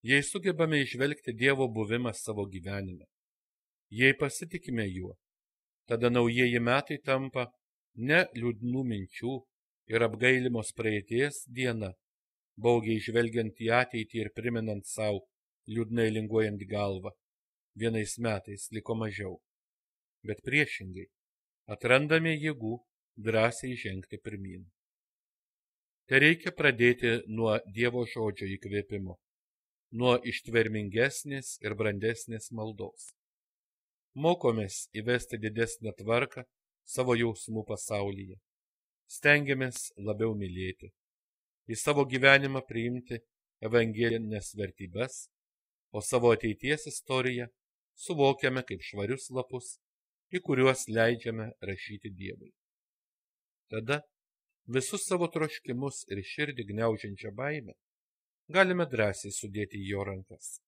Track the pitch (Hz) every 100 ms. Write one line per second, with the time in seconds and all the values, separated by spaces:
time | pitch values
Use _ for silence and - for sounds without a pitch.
0 | 113 139 139 202 185 160 160 143 127 120
1 | 139 147 - 117 131 135 131 110 104 117
2 | 123 104 - 104 98 95 90 101 95 90
3 | - _ _ _ _ _ _ _ _ 104
4 | 131 139 143 - 170 - - 120 104 92
5 | 92 95 _ _ _ _ _ _ _ 117
6 | 120 123 120 117 123 120 120 135 - 147
7 | - 131 135 127 120 _ _ _ _ -
8 | 123 165 185 - 120 107 120 127 127 107
9 | 92 - 113 131 _ _ _ _ - 113
10 | 117 107 123 131 127 117 107 - 113 107
11 | 101 113 143 143 - 123 127 113 98 92
12 | _ _ _ _ _ - 117 117 110 110
13 | 104 113 117 117 113 - 110 120 127 117
14 | 107 117 104 - 117 117 110 101 - -
15 | 107 101 - _ _ _ - 110 110 117
16 | 113 110 107 110 110 104 98 104 101 95
17 | 98 - _ _ _ _ _ - 113 113
18 | 104 - 117 101 101 101 - 110 - 113
19 | 110 98 98 87 _ _ _ _ _ _
20 | _ _ 104 104 - 143 143 - 95 90
21 | - _ _ _ _ _ - 104 120 131
22 | 147 160 165 156 151 139 110 120 _ _
23 | _ - 107 110 113 - 127 120 101 95
24 | 95 101 113 101 98 90 90 _ _ _
25 | _ _ _ _ _ _ _ _ _ _
26 | _ 131 147 170 - - 147 117 120 123
27 | 120 113 - 110 113 107 95 95 120 123
28 | 117 123 107 98 98 95 101 101 101 104
29 | 95 90 _ _ _ _ _ _ _ 117
30 | 123 123 123 - - 113 110 107 101 104
31 | 135 - 147 139 127 - 104 104 107 101
32 | 110 113 - 110 - 113 110 104 98 -
33 | - _ _ _ _ _ _ _ _ _
34 | _ 131 160 175 131 113 101 - - 110
35 | 110 123 - 117 107 107 117 - 110 -
36 | 101 117 139 - 123 _ _ _ - -
37 | 127 117 117 107 - 110 104 107 - 104
38 | 101 98 95 92 _ _ _ _ _ _
39 | _ - 147 147 139 131 131 - - -
40 | 101 101 113 107 95 90 95 - 107 _
41 | _ _ _ _ _ _ - 113 - 143
42 | 135 127 135 139 139 135 131 117 117 123
43 | 123 117 _ _ _ _ 110 117 113 107
44 | 117 113 110 107 - 104 98 - 92 90
45 | 131 - - _ _ _ _ _ _ 107
46 | - 127 120 113 113 104 131 151 - -
47 | - 131 127 120 120 _ _ _ _ _
48 | - 165 139 135 135 127 - 95 - 101
49 | 101 135 - 127 127 127 - - _ _
50 | _ _ _ 180 180 131 131 131 - 110
51 | 113 117 117 113 110 - 98 95 - 104
52 | 110 90 95 - - _ _ _ _ _
53 | _ _ _ _ _ _ _ 110 113 147
54 | - _ _ _ _ _ - 123 131 202
55 | - 202 170 165 156 - - 123 139 -
56 | - 101 95 - 147 127 101 104 117 104
57 | 107 98 104 101 139 151 107 - _ _
58 | _ _ _ _ _ 170 190 180 160 123
59 | 104 95 101 - 104 101 101 104 98 98
60 | 98 95 95 110 - -